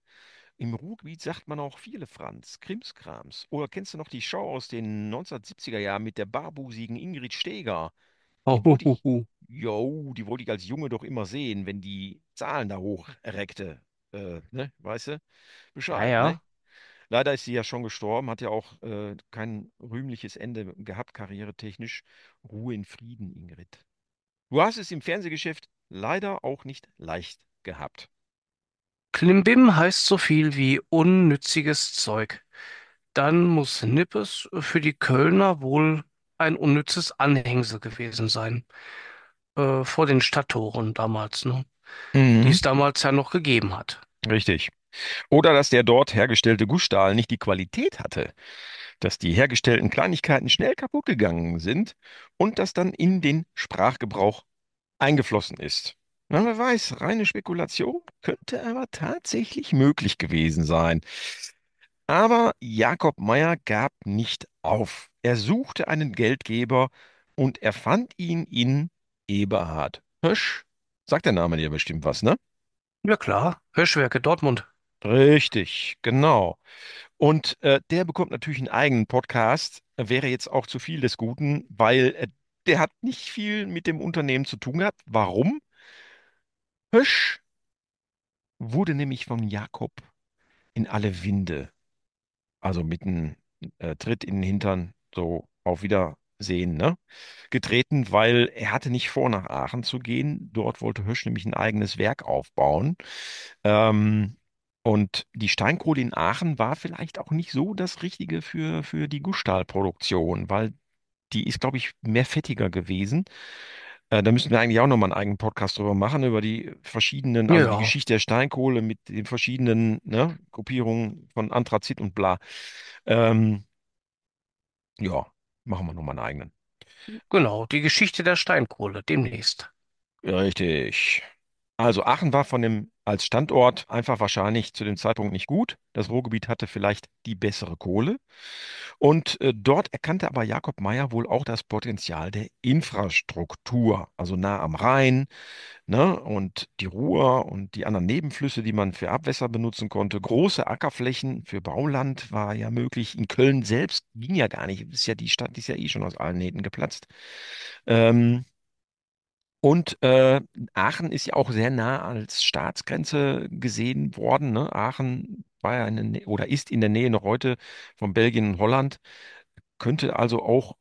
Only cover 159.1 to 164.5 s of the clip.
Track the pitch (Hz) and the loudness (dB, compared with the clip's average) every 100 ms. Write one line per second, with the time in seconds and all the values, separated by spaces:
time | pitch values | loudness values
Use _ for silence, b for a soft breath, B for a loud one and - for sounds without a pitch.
159.1 | _ _ _ _ _ 139 165 165 - 127 | _ _ _ _ _ 4 4 2 0 6
160.1 | 131 131 135 - - - - 101 - 165 | 8 8 4 0 -14 -6 0 0 0 -4
161.1 | 147 - - 135 110 117 131 113 135 - | -4 -2 0 0 2 0 0 -2 -2 -4
162.1 | 117 107 - - - - - - 165 151 | -8 -6 -2 0 0 -4 -6 -6 -6 -2
163.1 | 151 139 135 - - 123 107 120 135 71 | 0 0 0 -6 -6 -4 -2 -2 -2 -4
164.1 | - 113 135 143 | -2 0 2 2